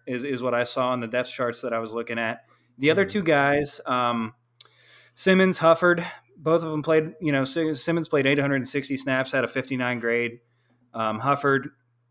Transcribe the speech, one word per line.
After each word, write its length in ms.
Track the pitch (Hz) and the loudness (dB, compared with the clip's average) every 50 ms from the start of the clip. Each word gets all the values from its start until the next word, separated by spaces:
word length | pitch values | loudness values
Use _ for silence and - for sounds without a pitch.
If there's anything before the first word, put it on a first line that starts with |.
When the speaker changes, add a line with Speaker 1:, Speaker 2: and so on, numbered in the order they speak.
| _ | _
Speaker 1:
is, 160 | - 127 123 | -8 -8 -6
is 200 | 131 143 135 120 | -4 -4 -4 -4
what 120 | 123 127 120 | -2 0 0
I 100 | 120 120 | 0 0
saw 300 | - - 135 127 127 127 | 0 -2 -2 0 0 0
in 60 | 123 | -2
the 80 | 117 113 | -4 -2
depth 220 | 117 123 123 - | -2 -2 -4 -4
charts 300 | - - 127 120 117 - | -4 -4 -4 -4 -4 -6
that 100 | - 120 | -6 -4
I 80 | 117 113 | -4 -4
was 120 | 113 107 | -4 -6
looking 260 | 110 117 117 - 117 117 | -6 -8 -6 -6 -4 -4
at. 260 | 113 113 120 - - _ _ _ _ _ _ - | -4 -4 -4 -6 -12 _ _ _ _ _ _ 0
The 120 | 135 147 | 2 2
other 140 | 160 196 196 | 4 2 2
Speaker 2:
Mm-hmm. 60 | 196 - 208 | 0 -2 -2
Speaker 1:
two 40 | |
guys, 580 | 175 165 151 143 139 143 143 147 147 143 - - - | 2 2 4 4 4 4 2 0 0 -2 -6 -10 -6
um, 500 | - 127 123 123 120 120 117 113 110 - _ _ _ _ - - - _ _ _ - - - - _ _ | -4 -2 0 0 0 0 -2 -4 -6 -8 _ _ _ _ -20 -20 -20 _ _ _ -20 -20 -20 -20 _ _
Simmons, 440 | - - 196 190 185 190 185 180 - | 0 2 4 6 6 6 4 4 4
Hufford, 480 | 160 165 165 - 180 175 175 170 170 170 - - _ _ _ | 6 6 6 6 6 4 4 2 0 -6 -10 -14 _ _ _
both 260 | - 143 156 165 165 | -6 0 2 2 2
of 80 | 165 160 | 2 -2
them 120 | 156 151 | -4 -2
played, 320 | 147 165 160 160 156 160 - - | 0 2 4 4 2 0 -4 -6
you 120 | 175 151 | -2 0
know, 100 | 143 135 135 | 0 0 0
Si-, 300 | 131 - 170 160 156 151 | 0 -2 -2 -2 -2 -2
Simmons 320 | 135 - - 165 170 160 - | -2 -2 -2 -2 -2 -2 0
played 180 | - 143 135 | 0 2 2
eight 120 | 135 143 143 | 2 2 2
hundred 180 | 139 143 139 | 2 0 0
and 120 | 135 120 - | -2 -2 -2
sixty 280 | - 143 135 - 139 | -4 -4 -4 -4 -4
snaps, 360 | 127 - 139 131 131 131 131 | -4 -2 -2 -2 -2 -2 -2
had 100 | - 135 | -2 -2
a 60 | 120 117 | -2 -2
fifty-nine 500 | - 131 127 - 135 127 123 123 123 117 | -2 -6 -6 -4 -4 -4 -2 -4 -4 -2
grade. 400 | 113 117 117 120 117 117 117 120 _ _ _ _ _ _ _ _ _ _ - | -2 0 0 0 -2 -4 -6 -10 _ _ _ _ _ _ _ _ _ _ -6
Um, 260 | 113 113 110 107 107 | -4 -2 -2 -2 -2
Hufford, 500 | 117 139 143 139 - 139 139 135 - - - _ _ _ _ _ _ _ | 0 0 0 0 2 2 0 0 -2 -6 -12 _ _ _ _ _ _ _